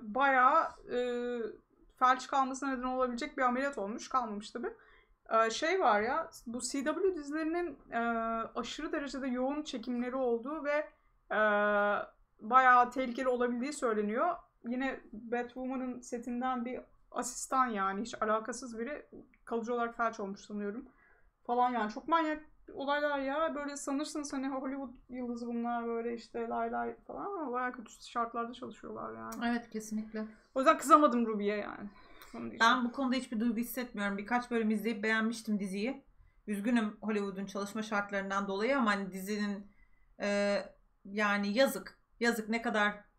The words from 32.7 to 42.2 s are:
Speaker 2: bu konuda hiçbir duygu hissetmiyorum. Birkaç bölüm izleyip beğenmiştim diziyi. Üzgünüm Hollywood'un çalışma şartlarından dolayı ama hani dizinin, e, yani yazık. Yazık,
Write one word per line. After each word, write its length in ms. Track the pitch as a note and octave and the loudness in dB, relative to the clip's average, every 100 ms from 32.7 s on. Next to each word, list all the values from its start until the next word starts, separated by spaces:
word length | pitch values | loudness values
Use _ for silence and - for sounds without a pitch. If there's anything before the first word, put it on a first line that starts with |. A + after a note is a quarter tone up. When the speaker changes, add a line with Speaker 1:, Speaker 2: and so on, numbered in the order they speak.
| B3+ A#3+ | 6 2
Speaker 2:
bu 60 | |
konuda 240 | C#4+ C4 C4 | 0 0 0
hiçbir 240 | C4 G#3+ | -2 -2
duygu 180 | A#3+ G#3+ | 0 0
hissetmiyorum. 600 | A#3 C4 B3 G3+ G3+ G3+ | -2 -4 -6 -4 -2 -2
Birkaç 340 | G#3 A#3+ - | 0 -2 0
bölüm 180 | A3+ A3 | 0 2
izleyip 320 | G#3+ G3+ G#3+ | 2 0 -2
beğenmiştim 560 | A3 A3 A3 A3+ - G#3 | 0 2 0 -2 -2 -2
diziyi. 460 | G3 G3 A3+ C#4 - - - _ - | -2 -2 -2 -4 -10 -20 -20 _ -8
Üzgünüm 500 | G3+ G#3 A#3+ G#3+ - | -4 2 2 2 -4
Hollywood'un 440 | G#3+ G#3 G3 F#3+ G3 | -2 -2 -2 -4 -6
çalışma 360 | G3+ G3+ A3 | -6 -6 -6
şartlarından 640 | G#3+ G3+ G3+ G3+ F#3+ G3 G3 | -2 -2 -2 -2 -2 -2 -2
dolayı 300 | F#3+ A#3 C#4 | 0 2 2
ama 140 | G#3+ | 2
hani 200 | G3 G3 | 2 -2
dizinin, 600 | F#3 F#3+ G#3 G#3 G3+ - - - - _ - | -6 -4 -2 -2 -4 -10 -20 -20 -20 _ -6
e, 380 | G3+ G3+ G3+ G3+ - - _ _ G3 | -2 0 2 0 -2 -12 _ _ -8
yani 520 | G#3 G#3 G3+ G3+ G#3 | 0 2 2 2 4
yazık. 400 | C4+ - - - _ | 4 2 -8 -18 _
Yazık, 300 | - | 0